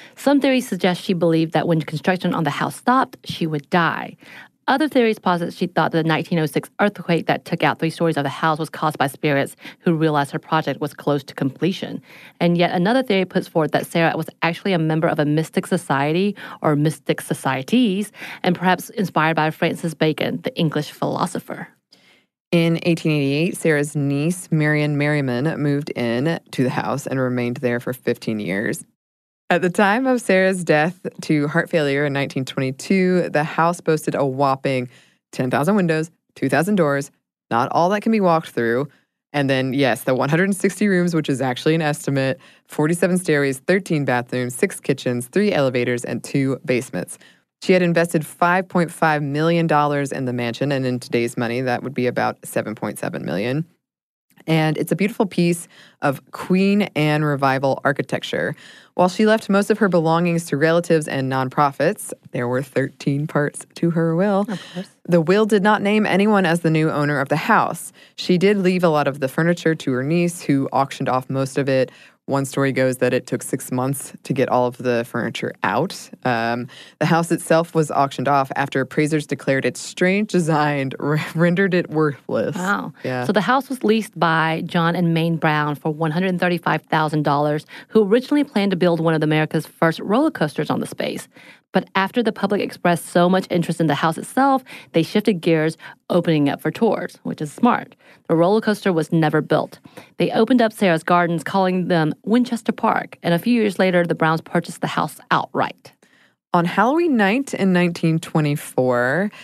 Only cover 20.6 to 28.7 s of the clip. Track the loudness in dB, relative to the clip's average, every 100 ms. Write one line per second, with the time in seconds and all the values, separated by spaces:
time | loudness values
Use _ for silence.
20.6 | -2 -2 -6 -6 -6 -2 -4 -6 -10 -14
21.6 | -14 _ _ _ _ _ _ _ -2 2
22.6 | 2 2 0 0 0 0 0 0 -2 0
23.6 | 0 2 0 -2 0 0 -2 -4 -2 0
24.6 | 2 2 0 0 0 0 0 0 -2 0
25.6 | 0 -2 -2 -4 -2 0 0 -4 -6 -2
26.6 | -2 0 -4 -6 -4 -2 -2 -2 -4 -2
27.6 | -2 -2 -6 -6 -4 -4 -4 -4 -4 -2
28.6 | -2